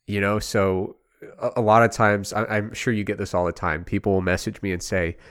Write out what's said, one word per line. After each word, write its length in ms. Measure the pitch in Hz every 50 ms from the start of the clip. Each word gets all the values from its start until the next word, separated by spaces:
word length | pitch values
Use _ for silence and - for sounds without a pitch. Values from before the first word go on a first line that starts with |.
| _ -
you 120 | 104 101
know? 200 | 98 101 104 107
So 560 | - - - 107 98 95 92 92 101 - - _ _ _ _ _ - - - -
a, 140 | 113 123 - 123
a 40 |
lot 220 | 113 107 107 113 117
of 80 | 113
times, 420 | - - 113 104 104 101 98 - 107
I, 120 | 104 110
I'm 280 | - 107 107 101 113 -
sure 180 | - - 131
you 120 | 117 107 101
get 160 | 98 104 -
this 160 | 101 - -
all 100 | 90 90
the 60 | 85
time. 340 | 82 - - 85 78 80 85
People 280 | - 98 98 - 104 98
will 80 | 95
message 380 | 90 90 90 92 - 113 98 - -
me 80 | 98
and 100 | 92 87
say, 360 | - - 104 92 85 82 82 - - -